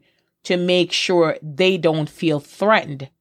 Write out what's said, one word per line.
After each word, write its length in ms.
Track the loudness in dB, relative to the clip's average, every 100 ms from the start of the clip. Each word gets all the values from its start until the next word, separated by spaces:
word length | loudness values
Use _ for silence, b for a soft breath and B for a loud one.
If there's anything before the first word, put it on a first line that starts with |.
| _ _ _ _
to 120 | -4 -2
make 360 | 2 2 2
sure 440 | -2 0 2 2 0
they 340 | -10 0 0 2
don't 320 | 0 0 -4
feel 320 | -4 -2 -2
threatened? 720 | -6 -4 0 2 0 -12 -14 _